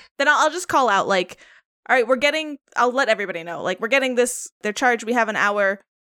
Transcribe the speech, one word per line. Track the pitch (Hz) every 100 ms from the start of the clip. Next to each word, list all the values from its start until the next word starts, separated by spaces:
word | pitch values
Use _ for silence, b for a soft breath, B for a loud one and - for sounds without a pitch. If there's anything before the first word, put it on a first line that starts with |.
| b -
Then | 277
I'll, | 277 302
I'll |
just | 330 -
call | 302 247
out, | 196 -
like, | 190 180 - b b _ _ -
"All |
right, | 254 226
we're | 262
getting," | 285 311 302 285 _ -
I'll | 247
let | 247 247
everybody | 208 196 170
know, | 170 160
like, | 107 180
"We're | 214
getting | 269 262
this, | 240 247 - - _
they're | 214
charged, | 208 254 240
we | 226
have | 247 220
an | 196
hour. | 208 208 196 196 _ _ _